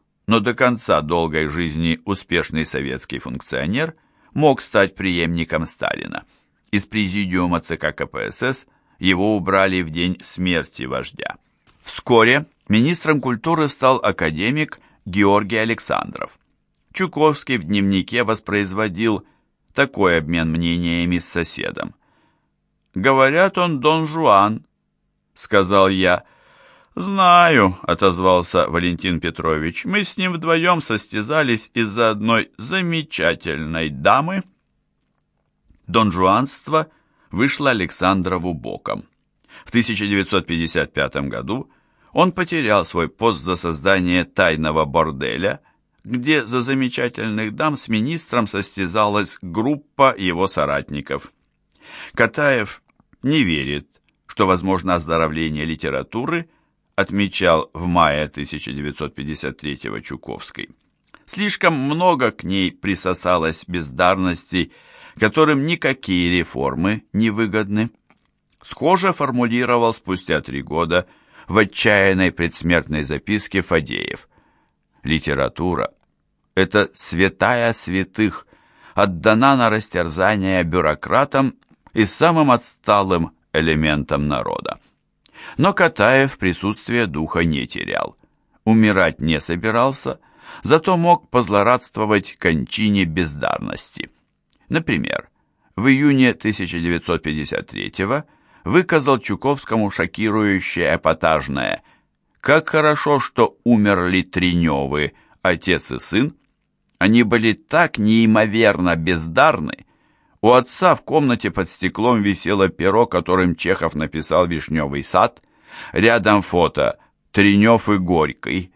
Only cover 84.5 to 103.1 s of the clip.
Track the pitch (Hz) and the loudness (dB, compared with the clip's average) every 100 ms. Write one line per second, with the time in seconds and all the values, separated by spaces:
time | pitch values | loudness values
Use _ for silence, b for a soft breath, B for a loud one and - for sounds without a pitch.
84.5 | 50 - - _ _ _ _ _ B B | -6 -8 -12 _ _ _ _ _ B B
85.5 | B 165 196 175 160 104 135 135 - 95 | B 0 4 2 4 4 6 4 0 -2
86.5 | 85 98 104 - 120 110 73 80 85 85 | -2 -4 -4 -4 -2 -2 -2 -2 0 0
87.5 | 73 60 - 50 50 50 - _ _ _ | 0 -4 -8 -6 -4 -6 -10 _ _ _
88.5 | _ - 110 107 95 85 73 78 78 - | _ 2 4 6 4 2 0 -2 -2 -2
89.5 | 85 110 113 127 139 135 131 B B B | -4 -2 0 0 -2 -8 -10 B B B
90.5 | B - 156 180 185 170 175 _ 123 104 | B 0 2 2 0 2 2 _ -2 2
91.5 | 101 101 123 - - 107 104 98 - 92 | 2 4 2 -2 -4 0 0 0 -4 0
92.5 | 80 64 - 107 101 90 78 82 73 60 | 0 -2 -2 0 2 0 0 -4 -2 -4
93.5 | 50 - 50 - - - _ _ _ _ | -4 -8 -10 -12 -14 -16 _ _ _ _
94.5 | _ - 151 165 98 50 50 - _ _ | _ -6 -4 -2 -4 -2 -6 -10 _ _
95.5 | _ _ - 120 135 147 135 127 107 110 | _ _ -2 2 4 4 4 2 2 -2
96.5 | 104 90 87 85 85 - 82 78 76 71 | -4 -4 -4 -2 -2 -2 -4 -2 -6 -4
97.5 | - - 50 50 - 98 135 151 b b | -6 -6 -10 -8 -4 -2 -4 -6 b b
98.5 | b b 143 185 160 139 131 - 95 135 | b b 0 2 0 2 0 0 -4 -2
99.5 | 143 - 110 104 - 90 - 107 107 104 | -4 -2 -2 -2 -2 -4 -2 -2 0 2
100.5 | 95 - - 82 82 78 80 85 78 67 | 0 -2 -2 0 2 0 2 2 2 0
101.5 | 67 55 50 b b b _ _ _ - | -4 -4 -6 b b b _ _ _ 2
102.5 | 151 156 156 151 151 - | 2 2 0 2 2 2